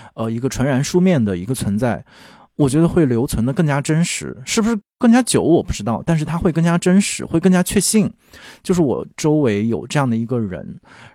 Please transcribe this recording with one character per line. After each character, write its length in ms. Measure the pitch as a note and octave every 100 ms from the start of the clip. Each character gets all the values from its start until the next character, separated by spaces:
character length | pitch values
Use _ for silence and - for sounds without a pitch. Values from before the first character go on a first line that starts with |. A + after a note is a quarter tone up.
| -
呃， 140 | - A2+
一 120 | A2+
个 80 | C3
纯 180 | - C3+
然 160 | B2+
书 180 | C#3 F3+
面 240 | F#3 E3
的 120 | G#2+ F#2
一 80 |
个 100 | F#2+
存 240 | C3 - G2+
在， 260 | B2 F#2+ - - - - _ -
我 120 | C#3+
觉 120 | C#3+
得 80 | E3
会 180 | F3+ D3+
留 200 | A#2 C3+
存 200 | - A#2
的 60 |
更 140 | C#3 D#3
加 140 | C#3
真 240 | C#3+ D#3
实。 320 | F3 - - -
是 160 | C3 -
不 80 | G#3
是 100 | A3+ - -
更 120 | A#3+
加 120 | A#3+
久 200 | B3 A#2
我 200 | G#2 E3
不 100 | -
知 100 | -
道， 200 | G#2 A2+
但 120 | - E3
是 80 |
它 120 | D3+ E3
会 160 | F#3
更 100 | D#3
加 140 | E3+ E3+
真 240 | - F#3+
实， 240 | G3 -
会 160 | - E3
更 100 | F#3
加 120 | F#3
确 180 | F3+ G#3
信， 320 | - A3 F3+ - _ - - -
就 120 | -
是 80 | F3
我 240 | D3 D#2 - -
周 200 | D#3 D3+
围 300 | C3+ G2+ A2+
有 180 | G2+ A#1
这 120 | D3+
样 100 | C3+
的 60 |
一 120 | A2+ A2+
个 120 | B2
人， 400 | G#2+ F2+ - - - - -